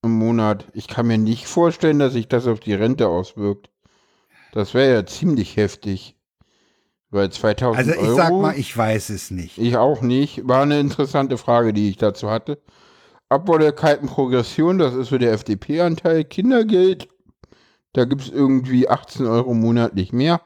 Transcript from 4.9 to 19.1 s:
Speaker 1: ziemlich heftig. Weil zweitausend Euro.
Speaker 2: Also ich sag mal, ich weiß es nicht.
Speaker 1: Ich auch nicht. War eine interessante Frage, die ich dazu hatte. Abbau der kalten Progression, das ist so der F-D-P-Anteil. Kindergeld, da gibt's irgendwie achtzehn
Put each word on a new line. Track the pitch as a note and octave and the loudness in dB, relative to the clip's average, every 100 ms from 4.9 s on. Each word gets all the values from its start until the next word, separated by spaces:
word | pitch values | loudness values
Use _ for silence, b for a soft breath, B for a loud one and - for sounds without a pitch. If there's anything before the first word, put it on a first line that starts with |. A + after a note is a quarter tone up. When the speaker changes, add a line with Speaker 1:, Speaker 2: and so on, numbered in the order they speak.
| A#2 F#2+ | 4 0
Speaker 1:
ziemlich | - D#3+ C3+ F#2 - | -2 0 0 -2 -2
heftig. | G2+ - G#2 G2 - _ _ _ _ _ _ _ _ _ _ | -2 -2 -8 -8 -10 _ _ _ _ _ _ _ _ _ _
Weil | G2+ G2 | -2 -2
zweitausend | - A2 G#2 B2 A2+ C3 | -2 -2 0 -2 0 -2
Euro. | E3 | 0
Speaker 2:
Also | A2 | 0
ich | A#2+ | 2
sag | E3 | 2
mal, | F3+ G3+ C#3+ | 2 0 -2
ich | - A#2 | -6 -4
weiß | A2 A2 - | -2 -2 -4
es | G2+ - | -10 -10
nicht. | F#2 E2 - | -10 -12 -4
Speaker 1:
Ich | A#2 A#2+ | -2 2
auch | B2+ C#3 | 2 0
nicht. | A#2+ B2+ D3 - B2 | 0 0 -2 -6 0
War | B2+ | 2
eine | C#3+ D3 | 2 0
interessante | C#3+ - C3+ D3 C3+ B2+ | 0 -2 -2 -2 -2 -4
Frage, | - A#2+ A#2 | 0 2 2
die | G#2 G#2 | 0 -2
ich | F#2+ | 0
dazu | G#2+ G2+ G#2 | -2 -2 -6
hatte. | A2 - D3 b b b b b b _ | -6 -6 -12 b b b b b b _
Abbau | C#3 F#3 D#3+ | -2 2 4
der | D3+ | 4
kalten | D3 D#3+ D3 C#3 | 2 2 2 -2
Progression, | C#3 C3 B2+ A#2 - E3 F#3+ | -2 0 0 0 0 0 2
das | D3 | 0
ist | B2+ A#2+ | 0 -2
so | C3 | 0
der | A#2+ | 2
F-D-P-Anteil. | A2 - G2+ - D3+ F3 E3 E3+ D#3+ | 0 -2 -6 -4 -2 0 0 0 0
Kindergeld, | D#3 - A3+ B3+ A3 F#3 F#3 F#3 - _ _ _ b b b b b | -2 -2 2 2 2 4 2 0 -10 _ _ _ b b b b b
da | - | -2
gibt's | B2+ C#3 C3+ | 0 -2 -4
irgendwie | C#3 C3+ C3 C3 B2+ B2+ | 0 2 2 2 0 2
achtzehn | B2+ - | 0 -4